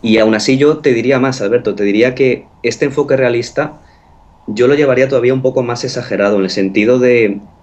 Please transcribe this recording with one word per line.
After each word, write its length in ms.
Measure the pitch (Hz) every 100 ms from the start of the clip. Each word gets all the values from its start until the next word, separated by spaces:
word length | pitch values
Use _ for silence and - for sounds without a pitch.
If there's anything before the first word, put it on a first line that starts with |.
Y 180 | 117 110
aún 160 | 110
así 220 | 107 - 131
yo 220 | 147 151
te 140 | 143
diría 240 | 120 117 131
más, 220 | 131 127
Alberto, 340 | 101 120 -
te 100 | 95
diría 300 | 101 104 123
que 320 | 127 131 120 - _
este 240 | 117 113 143
enfoque 300 | 139 139 135
realista 640 | 123 120 113 - 151 - - _ _ _ _ _ -
yo 200 | 107 123
lo 80 |
llevaría 340 | 143 147 127 131
todavía 260 | 135 120
un 80 | 131
poco 200 | 127 131
más 220 | 120 117
exagerado, 520 | 131 123 120 98 101 104
en 60 |
el 60 | 95
sentido 480 | 104 98 101 107 127
de 420 | 123 120 110 101 - _